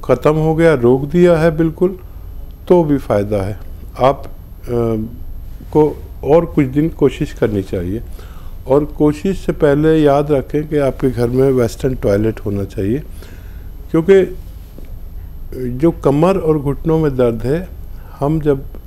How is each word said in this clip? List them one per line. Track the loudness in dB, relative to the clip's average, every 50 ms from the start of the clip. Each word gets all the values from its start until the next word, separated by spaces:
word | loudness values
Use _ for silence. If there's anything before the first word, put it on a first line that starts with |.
| 0
ख़त्म | 0 0 2 4 2 2
हो | 4 2 2 2
गया, | 4 4 4 4
रोक | 6 4 4 4 4 2
दिया | 0 4 6 6 6 6
है | 6 4 2 2
बिल्कुल, | 2 0 0 0 0 0 0 -2 -4 -14 -16 -16 -14 -14 -14 -12 -12 -12 -12 -14 -6 2 4
तो | 4 4 4
भी | 4 2 0
फ़ायदा | 0 0 0 0 0 0 0 -2
है। | -2 -2 -6 -8 -10 -12 -12 -12 -14 -10 -4 2
आप, | 2 2 2 0 -4
अ, | -12 -12 -14 -16 -16 -16 -12 -6 -4 0 0 0 0 0 -2 -4 -6 -8 -10 -10 -10 -10 -10 -10 -12 -12 -12 -8 0
को | 2 4 4 4 2 -4 -12 -14 -12 -6 0
और | 4 4 4 4
कुछ | 2 0 0 0
दिन | 2 2 0 0 0
कोशिश | 0 2 2 2 2 0 -6 -6
करनी | -2 -2 0 0 0 0
चाहिए, | -2 -2 -4 -4 -4 -4 -6 -6 -8 -10 -12 -14 -14 -14 -14 -14 -12 -12 -12 -8 -2 2
और | 2 2 2
कोशिश | 0 0 2 2 2 2 2 -2 -2 -2 -2
से | -2 -4
पहले | -2 2 2 2 4 4 4 4 4 4
याद | 4 4 4 4 2 2
रखें | 0 0 0 -2 -4 -4 -2 0
कि | 0 0
आपके | 0 0 0 0 -2 0
घर | 0 0 0 0
में | 2 2 4 4
वेस्टर्न | 4 2 2 0 -2 -2 -2 -2 -2
टॉयलेट | 0 0 2 2 2 2 0 -2 -2
होना | -4 -4 -4 -4 -4
चाहिए, | -4 -4 -4 -2 -2 -2 -2 -4 -8 -14 -14 -14 -16 -16 -16 -16 -14 -14 -14 -14 -14 -14 -14 -8 -2
क्योंकि | -2 0 4 6 6 6 6 2 -4 -10 -12 -14 -14 -16 -16 -16 -16 -16 -14 -14 -12 -12 -12 -12 -12 -12 -14 -12 -14 -12 -12 -10 -8
जो | -6 -6 -4 -2 2 2 2
कमर | 2 2 2 2 4 4 4 4 4 2
और | 2 2 0 2
घुटनों | 0 -2 -4 -2 0 0 2 2
में | 2 2 2
दर्द | 2 2 2 2 0
है, | -2 -2 -2 -2 -4 -8 -12 -12 -12 -12 -12 -12 -14 -12 -8 -4
हम | -2 0 0 0
जब | 2 2 0 0 -2 -10 -14 -14 -14